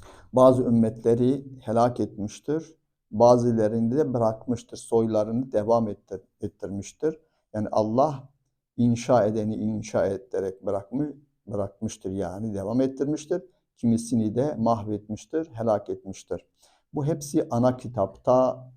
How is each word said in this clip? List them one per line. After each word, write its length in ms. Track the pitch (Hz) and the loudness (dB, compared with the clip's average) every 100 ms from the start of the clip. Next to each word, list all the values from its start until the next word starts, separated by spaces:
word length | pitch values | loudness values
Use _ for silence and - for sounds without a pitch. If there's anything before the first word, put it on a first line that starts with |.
| - - - | -20 -20 -4
bazı 300 | 127 131 127 | 6 6 6
ümmetleri 840 | 120 117 113 - 117 120 123 139 139 127 | 4 4 2 0 2 4 2 0 -4 -12
helak 380 | - 113 123 123 | -2 2 2 2
etmiştir, 760 | 107 107 101 - - 156 156 - _ _ _ | -6 -4 -10 -8 -4 -4 -6 -20 _ _ _
bazılarını 840 | 107 120 123 120 113 107 113 113 139 | 4 6 6 4 2 2 0 0 0
da 160 | 143 | 0
bırakmıştır, 640 | 120 110 113 - 117 - - | 0 0 -2 -6 -8 -8 -18
soylarını 760 | - 117 113 107 107 113 135 | -2 0 2 2 0 -2 -2
devam 360 | 107 104 117 110 | -2 2 2 0
ettir-, 400 | 101 - 95 _ - | -6 -12 -14 _ -12
ettirmiştir. 800 | 107 - 92 98 - - 151 160 _ _ _ | -12 -10 -10 -8 -10 -6 -4 -4 _ _ _
Yani 140 | 107 107 | -6 -2
Allah 580 | 107 107 120 151 139 - _ _ _ _ - | 0 0 2 0 -2 -12 _ _ _ _ 0
inşa 480 | 120 117 - 123 104 | 2 2 2 4 4
edeni 300 | 110 107 107 | 0 -4 -4
inşa 500 | 107 107 110 113 90 | -4 -4 -4 -2 -2
ettirerek 600 | 98 - 95 95 92 98 | -2 -6 -6 -4 -6 -6
bırakmış, 440 | 98 - 127 147 139 _ _ - | -6 -4 -6 -6 -8 _ _ -10
bırakmıştır, 640 | 101 98 - 110 - 95 | -6 -6 -6 -10 -8 -8
yani 420 | 95 87 95 110 | -6 -6 -6 -8
devam 280 | 98 98 123 | -6 -4 -2
ettirmiştir. 640 | 135 135 143 151 - 180 - _ _ _ | -2 -2 -4 -6 -4 -6 -8 _ _ _
Kimisini 580 | 117 113 - 117 107 110 | 0 0 0 -2 -2 -2
de 200 | 147 113 | -4 -2
mahvetmiştir, 880 | 113 113 104 104 104 107 - 156 160 | -2 -2 -4 -8 -8 -12 -6 -6 -6
helak 360 | 113 113 104 - | -4 0 0 -2
etmiştir. 560 | 92 95 - - 87 _ _ _ _ _ | -10 -10 -14 -10 -10 _ _ _ _ _
Bu 120 | 151 147 | -4 -2
hepsi 420 | 165 - - - | -4 -2 -2 0
ana 260 | 117 127 123 | 2 2 0
kitapta 920 | 123 117 98 - - 127 131 - - | -6 -4 -4 -2 2 4 4 0 -10